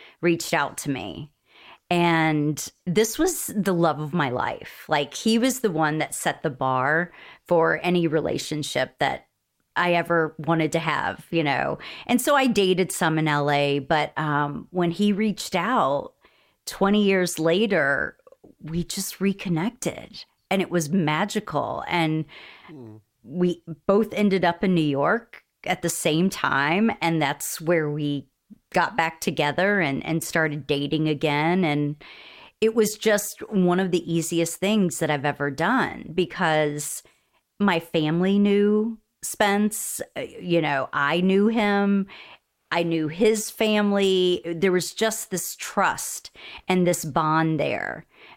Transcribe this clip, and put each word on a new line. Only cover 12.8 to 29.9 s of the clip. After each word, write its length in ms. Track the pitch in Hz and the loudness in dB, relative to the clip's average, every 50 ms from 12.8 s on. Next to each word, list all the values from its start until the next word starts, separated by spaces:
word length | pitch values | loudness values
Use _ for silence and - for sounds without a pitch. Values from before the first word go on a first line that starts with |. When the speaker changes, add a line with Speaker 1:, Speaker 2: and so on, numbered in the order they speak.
| 185 - | 0 -2
Speaker 1:
some 280 | - - 185 160 160 156 | -2 -2 0 0 2 2
in 100 | 156 151 | 0 2
L 220 | 147 147 143 147 | 0 0 2 2
A, 300 | 143 143 143 143 143 143 | 2 2 2 2 0 -2
but, 360 | 135 - 165 151 147 - - - | 0 0 0 0 0 -2 -4 -4
um, 480 | 156 151 147 143 147 147 147 151 - - | -2 0 0 0 0 -2 -4 -8 -12 -6
when 220 | - 180 175 170 170 | -2 0 0 0 2
he 200 | - 208 208 202 | 2 2 2 2
reached 420 | 180 220 220 196 - - - - | 2 0 0 -2 -4 -8 -4 -4
out 600 | 175 170 220 262 233 147 135 143 143 - - - _ _ - _ _ _ _ _ _ _ | -2 -2 0 0 2 2 2 0 -2 -4 -8 -14 _ _ -20 _ _ _ _ _ _ _
twenty 400 | - - - 196 196 208 208 208 | -14 -2 0 2 2 4 4 4
years 340 | 196 190 185 180 175 - - | 4 4 2 2 0 -2 0
later, 800 | 160 165 170 190 226 226 196 160 143 139 143 - - - - _ _ - - _ - - - _ - | 0 2 2 2 2 2 2 2 2 2 0 0 -2 -6 -8 _ _ -20 -20 _ -20 -20 -20 _ -14
we 200 | 151 160 175 170 | -6 -6 -4 -4
just 380 | - - 202 190 - - - | -4 -6 -8 -8 -8 -6 -2
reconnected 1040 | 190 196 190 196 - 196 170 156 170 247 - - - 160 - - - - - - - - _ _ _ _ | 0 0 0 -2 -4 -2 -2 -2 -2 -4 -6 -6 -6 -6 -6 -8 -14 -16 -18 -20 -20 -20 _ _ _ _
and 120 | 196 196 180 | -2 -2 0
it 80 | - | 0
was 180 | 165 175 156 143 | 0 -2 0 0
magical. 960 | 165 190 160 147 151 156 202 202 - 214 202 - 156 143 117 - - - - | 0 0 2 2 0 0 -2 -2 -2 -6 -6 -2 -4 -2 -2 -2 -4 -6 -6
And 380 | - 170 175 165 156 156 156 151 - - - - - - - - | -4 -2 0 0 0 0 -2 -4 -6 -10 -18 -20 -20 -20 -20 -20
Speaker 2:
Hmm. 300 | - 160 139 120 110 107 107 _ _ _ _ _ | -20 -18 -18 -18 -18 -18 -20 _ _ _ _ _
Speaker 1:
we 380 | - 139 180 180 180 170 - _ - 160 - _ | -10 -4 0 0 0 0 -4 _ -14 -16 -6 _
both 260 | - 196 208 220 214 - | 2 2 2 2 0 0
ended 300 | 196 208 202 190 190 175 | 0 2 2 2 2 2
up 200 | - 226 - - | 2 0 0 0
in 100 | 190 185 | 2 2
New 60 | 170 | 2
York 640 | 156 147 139 135 139 160 208 233 233 _ - - _ _ _ _ - | 2 2 0 2 2 2 0 0 -2 _ -18 -20 _ _ _ _ -6
at 180 | - 185 - - | -6 -6 -4 -2
the 60 | 170 | -4
same 400 | - - - 170 156 160 180 190 | -4 -2 0 0 2 2 2 2
time. 600 | - - - 139 143 135 139 147 165 196 220 226 - - | 0 -2 -2 0 0 0 0 0 2 2 0 0 -2 -2
And 220 | 165 165 165 160 147 | -2 -2 0 0 0
that's 380 | 139 151 - - - - - | -2 -2 -4 -8 -10 -10 -6
where 280 | 160 160 175 165 156 147 | -2 0 0 0 0 -2
we 380 | 147 151 147 147 143 139 - - _ _ _ _ - - _ _ - | -4 -4 -4 -4 -4 -4 -8 -10 _ _ _ _ -20 -20 _ _ -2
got 240 | 180 170 - 208 | 0 0 0 0
back 240 | - 165 165 - - | 0 -2 -2 -2 -4
together 600 | - - 151 160 147 147 143 - 185 202 208 196 | -6 -4 -2 0 0 0 0 0 0 2 2 2
and, 240 | 165 139 | 0 0